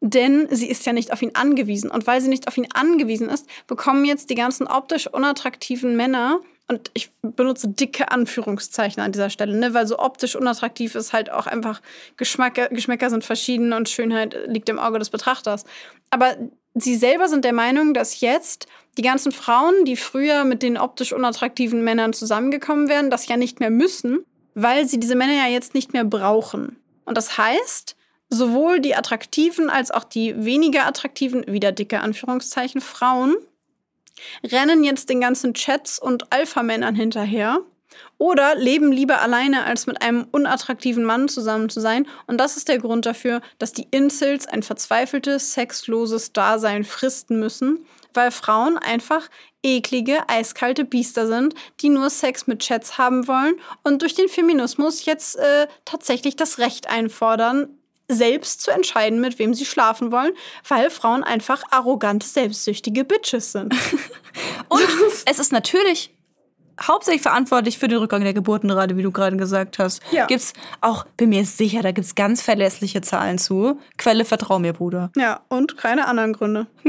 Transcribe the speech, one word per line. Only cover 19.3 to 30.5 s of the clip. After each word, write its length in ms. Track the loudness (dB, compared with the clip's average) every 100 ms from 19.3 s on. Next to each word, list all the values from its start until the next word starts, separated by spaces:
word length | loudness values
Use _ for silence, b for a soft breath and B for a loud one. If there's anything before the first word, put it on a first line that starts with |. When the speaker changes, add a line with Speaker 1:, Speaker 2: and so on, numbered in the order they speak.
Speaker 1:
Frauen, 520 | -4 2 4 6 4 4
die 100 | 0
früher 480 | -4 0 2 4
mit 180 | 2 2
den 160 | 0 0
optisch 340 | -2 -4 -6
unattraktiven 720 | -2 -2 -2 -4 -2 -2 0
Männern 300 | 0 2 0
zusammengekommen 760 | -2 -2 0 0 -2 -2 0 2
wären, 220 | 2 2
das 180 | -2 -2
ja 80 | -2
nicht 240 | -2 -2
mehr 120 | 0
müssen, 520 | 4 2 0 -2 -4 -4 _ _
weil 340 | -2 2 4 2
sie 120 | 0
diese 160 | 2 2
Männer 180 | 2
ja 140 | 2 2
jetzt 260 | 0 -2
nicht 200 | -4 -2
mehr 100 | -2
brauchen. 760 | 0 0 2 2 0 -6 -10 -12 _ _
Und 140 | -6 -4
das 220 | -2 0
heißt, 560 | 2 2 -2 -6 -10 -18 _ _ _
sowohl 500 | 0 2 4 4 4
die 140 | 2
attraktiven 800 | 0 -2 -6 -4 0 2 2 0
als 180 | 0 0
auch 140 | -4
die 420 | -4 -4 -4 -2
weniger 400 | 0